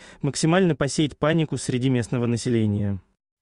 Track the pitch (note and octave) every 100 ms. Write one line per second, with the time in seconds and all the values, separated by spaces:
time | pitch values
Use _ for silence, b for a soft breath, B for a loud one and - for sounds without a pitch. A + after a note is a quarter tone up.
0 | B B C#3+ - D#3 F3 F#3 C#3+ C#3+ -
1 | D3+ - D3+ E3 D#3 C3 - B2+ C3 B2
2 | A2 B2+ A#2+ A#2+ - A#2 G#2+ G#2 G#2 G2
3 | _ _ _ _